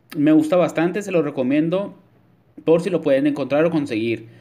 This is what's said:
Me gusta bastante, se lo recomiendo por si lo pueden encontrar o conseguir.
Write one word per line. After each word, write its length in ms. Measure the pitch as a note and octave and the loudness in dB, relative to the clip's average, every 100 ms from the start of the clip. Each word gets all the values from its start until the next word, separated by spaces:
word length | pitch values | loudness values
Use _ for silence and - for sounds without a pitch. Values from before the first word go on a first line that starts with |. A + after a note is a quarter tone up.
| - D3 | -12 0
Me 160 | D3 | 4
gusta 240 | D#3 - F3+ | 4 4 2
bastante, 460 | D#3 - E3+ G#3 | 0 0 -2 -4
se 100 | G3+ | -2
lo 100 | F3 | -2
recomiendo 760 | D3 C#3 B2+ D3 E3 F#3 G3 - _ _ _ _ _ - | 0 -2 -2 0 0 -2 -6 -12 _ _ _ _ _ -6
por 160 | - E3+ | 2 2
si 100 | G3 | 2
lo 120 | E3+ | -2
pueden 260 | D3 C3+ D3 | 0 2 2
encontrar 380 | C#3+ B2+ C#3+ E3+ | -2 -2 0 0
o 60 | |
conseguir. 560 | E3 C3+ A2 A#2 A2+ - - | -2 -4 -4 -4 -6 -8 -20